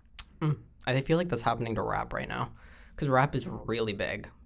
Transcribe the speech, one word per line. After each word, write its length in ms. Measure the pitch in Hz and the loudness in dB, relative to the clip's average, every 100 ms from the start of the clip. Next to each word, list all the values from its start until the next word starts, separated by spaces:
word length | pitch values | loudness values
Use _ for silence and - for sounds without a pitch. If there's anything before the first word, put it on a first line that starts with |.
| - - - - | -12 -8 -6 0
Mm. 180 | 156 143 - - 131 | 0 0 -4 -8 0
I 120 | 131 | 0
feel 160 | 135 165 | 4 2
like 100 | 175 | 2
that's 140 | 113 | 0
happening 340 | 120 117 117 107 | 2 0 0 -2
to 60 | |
rap 300 | 104 101 - | 0 -2 -2
right 160 | - - | -4 -4
now, 220 | 117 123 - - - - - | -4 -6 -8 -20 -20 -14 -4
'cause 120 | 143 | 4
rap 260 | 127 143 131 | 4 4 2
is 100 | - | -4
really 460 | 110 113 117 113 | -6 -2 0 0
big, 360 | 98 71 - - - | 0 -2 -4 -8 -18